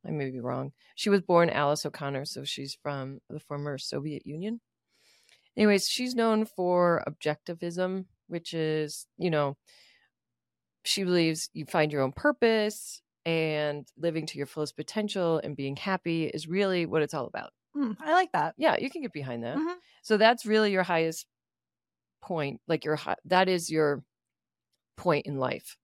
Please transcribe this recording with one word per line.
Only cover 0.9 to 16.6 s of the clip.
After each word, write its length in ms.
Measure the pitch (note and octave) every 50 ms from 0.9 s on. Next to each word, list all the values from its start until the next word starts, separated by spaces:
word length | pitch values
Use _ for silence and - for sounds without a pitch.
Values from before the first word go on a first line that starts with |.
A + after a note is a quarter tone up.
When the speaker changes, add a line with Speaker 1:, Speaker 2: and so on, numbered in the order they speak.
| _
Speaker 1:
She 140 | - - G#3+
was 100 | G3+ G3
born 280 | F3+ - F3+ E3+ E3+ E3+
Alice 340 | - C#3 D3 C#3+ D3 D3+ -
O'Connor, 380 | D3+ - - D3 C#3 C#3+ C3+ C#3
so 180 | - - C3+ C3+
she's 320 | C#3 - - C#3 C3+ - _
from 380 | _ D3 C#3+ C#3 C3 C3+ C#3 - _ _
the 100 | - D#3
former 400 | - _ D3 C#3+ C#3+ D3 C#3+ -
Soviet 480 | - - - C#3 C#3 D#3 D3 - _
Union. 340 | - D3 D#3 F3+ G#3+ A#3 A#3 _ _ _ _ _ _ _ _ _ _ _ _ _ _ _ _ _ _ _
Anyways, 320 | - G#3+ G#3 G#3 G3 - -
she's 260 | - - B3+ B3+ B3
known 280 | A#3 A3+ A3+ A3 G#3+ A3
for 600 | - - - F3+ F3 F3+ F3+ F3 F3 E3+ D#3+ -
objectivism, 1000 | C#3 D3+ _ - D3+ D3+ - _ - E3+ E3+ - F3 E3+ F3 F#3 F#3 F#3+ F#3+ F#3 _ _ _ _
which 260 | _ E3+ E3+ E3+ - -
is, 520 | E3 D#3+ D#3 D#3 D#3 D3+ D3 - - - _ _ -
you 120 | - F3+
know, 260 | D#3+ D3+ D3 C#3 C#3+ _ _ _ _ - - _ _ _ _ _ _ _ _ _ _ _ _ _ _ _ _ _ _ _ _
she 200 | - - G3+ G3
believes 460 | F3+ F3+ F3 E3 D#3+ D#3+ D#3+ - -
you 140 | _ - D3+
find 260 | - - F3 D3+ D3+
your 100 | D3 C#3+
own 80 | C3+ C3
purpose 880 | - - - D4 C#4+ _ - A3+ A3+ A3 G#3 G#3+ G#3+ - - - - - _ _ _ _ _
and 640 | E3+ E3 E3 D#3+ D#3 D3+ D3+ D3+ D3 D3 D3 C#3 _ _
living 300 | - D3+ E3+ D#3 D#3+ D3+
to 120 | D#3 - D3
your 80 | C#3+ -
fullest 280 | - D#3 D3+ D3 -
potential 600 | - D#3 - - G#3+ G#3 G#3 - G3+ F3+ E3+ E3 D#3 -
and 100 | - D3
being 200 | C3 C#3 C#3 C#3
happy 480 | - - G3+ F#3+ F#3 _ E3+ E3 E3 D#3+
is 240 | - - D#3 D#3 D#3+
really 360 | E3+ F#3+